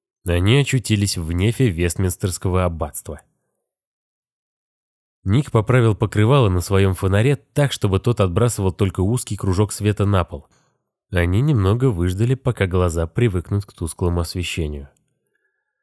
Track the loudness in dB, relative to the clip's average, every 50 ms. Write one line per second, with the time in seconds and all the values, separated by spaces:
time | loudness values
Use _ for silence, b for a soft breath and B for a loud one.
0 | _ _ _ _ -4 -2 0 2 2 4 4 2 2 2 -2 -2 0 0 0 0
1 | 0 0 -2 -4 -6 -4 -2 0 0 0 0 2 0 0 0 0 -2 -2 0 0
2 | -2 -2 -2 -2 -4 -6 -4 -4 -4 -2 0 0 0 -2 -2 -4 -8 -8 -8 -12
3 | -12 -14 -14 -16 -18 _ _ _ _ _ _ _ _ _ _ _ _ _ _ _
4 | _ _ _ _ _ _ _ _ _ _ _ _ _ _ _ _ _ _ _ _
5 | _ _ _ _ -2 0 0 0 0 0 0 0 2 2 2 4 4 2 2 0
6 | -2 -2 0 2 2 4 4 4 4 4 2 0 0 0 2 2 2 2 2 0
7 | 0 0 2 2 2 2 0 -2 _ _ -2 0 0 0 0 -2 -2 0 0 0
8 | 0 0 0 2 0 0 2 2 0 0 0 0 -2 -2 0 0 -2 -2 0 0
9 | 0 0 0 -2 -4 -6 -8 -6 -4 -2 0 0 0 -2 -2 -2 -2 -2 0 0
10 | 0 0 2 0 0 -2 -6 -14 -16 _ _ _ _ _ _ _ _ _ _ _
11 | _ _ -2 0 0 2 2 2 2 2 2 2 2 2 2 2 0 0 0 0
12 | 0 0 0 0 0 0 -2 -2 -2 -4 -2 -2 -2 0 0 0 0 0 0 -2
13 | -4 -4 -2 0 0 0 0 -2 -4 -2 -4 -4 -4 -6 -10 -8 -8 -8 -6 -4
14 | -2 -2 0 -2 -2 -4 -4 -6 -6 -6 -6 -6 -6 -6 -6 -10 -12 -16 _ _
15 | _ _ _ _ _ _ _ _ _ _ _ _ _ _ _ _